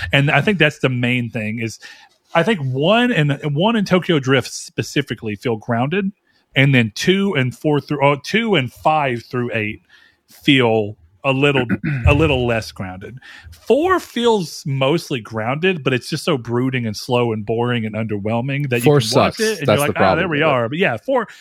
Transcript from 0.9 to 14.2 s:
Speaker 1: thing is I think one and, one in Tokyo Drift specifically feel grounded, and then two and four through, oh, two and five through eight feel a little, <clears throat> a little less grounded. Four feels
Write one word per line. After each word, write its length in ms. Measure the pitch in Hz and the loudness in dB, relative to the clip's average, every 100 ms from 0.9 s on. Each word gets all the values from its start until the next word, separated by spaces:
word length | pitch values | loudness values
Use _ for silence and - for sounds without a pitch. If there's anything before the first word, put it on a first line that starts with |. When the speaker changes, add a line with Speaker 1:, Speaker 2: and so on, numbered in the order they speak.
| 123 123 123 117 | 0 0 -2 -4
Speaker 1:
thing 300 | 117 107 117 | -6 -6 -4
is 200 | 113 - - - - _ _ | -6 -8 -18 -20 -20 _ _
I 80 | 170 | 0
think 160 | 185 185 | 0 0
one 500 | 135 131 160 233 247 | -2 0 2 2 2
and, 280 | 170 147 139 151 147 | 0 0 -2 -4 0
one 200 | 214 226 | 2 2
in 100 | 196 | 2
Tokyo 340 | 185 - 156 | 0 2 0
Drift 320 | 127 135 - | 2 2 0
specifically 840 | - - - - 151 - 117 110 101 | -8 -10 -8 -4 -4 -4 -6 -8 -6
feel 220 | 127 110 | -4 -4
grounded, 540 | - 117 135 190 196 - _ _ _ 135 | -2 -2 -2 -2 -4 -6 _ _ _ 2
and 180 | 139 | 4
then 180 | 127 110 - | 4 2 0
two 400 | 185 196 196 143 | 0 2 0 0
and 200 | 127 - | -2 -2
four 240 | 156 147 | -2 0
through, 240 | - 143 | -2 0
oh, 120 | 143 143 | 2 0
two 320 | - 220 226 170 | -2 -2 2 0
and 160 | 123 | -2
five 500 | - 156 156 139 120 | -2 0 2 0 -4
through 280 | - 123 120 | -6 -6 -4
eight 280 | 113 107 104 _ _ _ _ _ | -4 -4 -8 _ _ _ _ _
feel 680 | - - 135 117 110 104 - _ _ | -2 2 4 4 2 -2 -8 _ _
a 80 | 139 | -2
little, 340 | 135 143 135 120 - 156 | 2 2 2 0 -2 -4
<clears throat> 220 | 135 131 | 0 2
a 60 | |
little 340 | 147 160 127 120 | 4 2 2 0
less 240 | 113 - | -2 -4
grounded. 480 | - 92 92 101 127 - - - | -10 -12 -12 -14 -16 -20 -20 -20
Four 480 | - - 262 359 359 | -6 0 2 2 0
feels 640 | - 233 | -2 -2